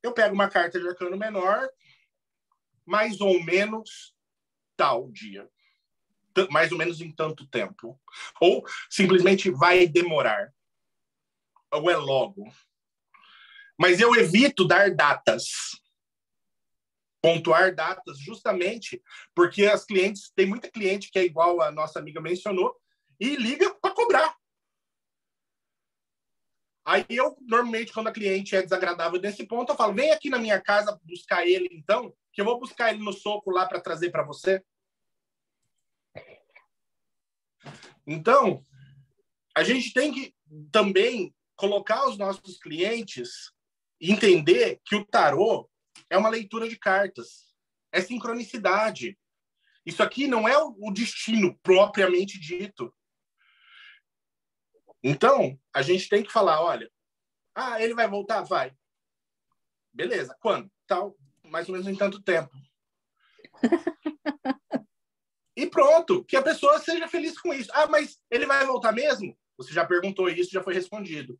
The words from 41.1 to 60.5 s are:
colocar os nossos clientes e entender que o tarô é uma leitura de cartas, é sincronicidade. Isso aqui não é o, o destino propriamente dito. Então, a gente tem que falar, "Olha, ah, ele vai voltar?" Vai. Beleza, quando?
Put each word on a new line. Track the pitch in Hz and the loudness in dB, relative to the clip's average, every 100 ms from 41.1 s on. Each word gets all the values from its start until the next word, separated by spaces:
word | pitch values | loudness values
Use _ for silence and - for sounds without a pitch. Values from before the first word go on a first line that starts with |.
| 240 175 _ _ _ | -2 -8 _ _ _
colocar | 196 202 196 226 277 | -2 -2 -2 -2 -2
os | 202 | -2
nossos | 196 196 - 175 | -6 -8 -12 -20
clientes | 165 156 190 233 202 - 120 - - _ _ _ _ _ | -14 -6 -4 -4 -10 -14 -14 -14 -20 _ _ _ _ _
e | 165 | 0
entender | 202 208 175 151 220 220 - | 2 6 4 6 4 2 -2
que | - | -6
o | 202 | -6
tarô | 202 226 160 139 107 - - _ _ - _ | 0 2 2 2 0 0 -6 _ _ -20 _
é | 185 | 0
uma | 220 | 0
leitura | 233 202 226 226 | -2 -8 -8 -8
de | 226 | -6
cartas, | 208 190 196 120 117 - _ _ _ _ _ | -2 0 -2 -6 -18 -20 _ _ _ _ _
é | 175 | -6
sincronicidade. | - 240 208 240 233 240 196 190 220 165 120 - _ _ _ _ _ _ | -4 -8 -8 -8 -10 -4 0 0 0 -4 -12 -14 _ _ _ _ _ _
Isso | - - | -16 -2
aqui | 214 233 285 | -2 0 -4
não | 240 220 | 0 2
é | 285 | 2
o, | 311 202 | 0 -8
o | 214 | -10
destino | 196 233 - - 220 175 - | -6 -6 -6 -2 0 0 -2
propriamente | - 185 - - 185 180 196 - | 4 6 6 4 0 2 -2 -8
dito. | 156 - 202 - 120 _ _ _ _ _ _ _ _ - - - _ _ _ _ _ _ _ _ _ _ | -12 -10 -10 -12 -16 _ _ _ _ _ _ _ _ -20 -20 -20 _ _ _ _ _ _ _ _ _ _
Então, | 131 147 233 269 156 131 _ | -4 2 4 4 2 -4 _
a | 139 | -4
gente | 139 185 - | 0 -2 2
tem | 202 | 0
que | 214 | 0
falar, | - 196 156 | 0 2 2
"Olha, | 170 127 - _ _ _ _ _ _ | 0 -4 -8 _ _ _ _ _ _
ah, | - 254 226 | -10 -8 -4
ele | 226 | -4
vai | 233 220 | 0 -2
voltar?" | 202 196 214 | -2 -4 -4
Vai. | 180 170 131 _ _ _ _ _ _ _ _ _ _ _ _ | -2 -4 -4 _ _ _ _ _ _ _ _ _ _ _ _
Beleza, | - 180 214 131 - | -10 -6 -6 -6 -6
quando? | 226 | -4